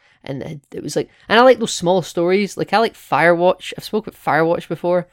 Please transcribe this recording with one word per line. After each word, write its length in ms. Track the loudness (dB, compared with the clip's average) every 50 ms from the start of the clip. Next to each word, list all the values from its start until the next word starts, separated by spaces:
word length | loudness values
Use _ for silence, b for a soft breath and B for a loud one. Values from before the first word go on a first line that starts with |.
| b b b b b
And 200 | -12 -10 -10 -10
it, 180 | -12 -12 -14 _ _ -14
it 100 | -12 -10
was 120 | -6 -4
like, 140 | -6 -6 b b b b
and 140 | b 4 6
I 20 | 6
like 160 | 6 6 4
those 140 | 2 -6 -6
small 300 | -4 -2 0 0 0 0
stories. 540 | -4 -4 -2 0 2 2 0 0 -2 -4
Like, 180 | -6 -6 -2 0
I 40 | 0
like 140 | 0 -2 -4
Firewatch. 800 | -8 -8 -4 0 2 4 4 4 4 4 2 0 0 -4 -16 -14 -14
I've 60 | -12
spoken 280 | -6 -6 -6 -6 -6 -14
about 100 | -8 -4
Firewatch 460 | -2 0 2 2 2 0 -2 -4 -8
before. 400 | -10 -6 -2 -2 0 -2 -2 b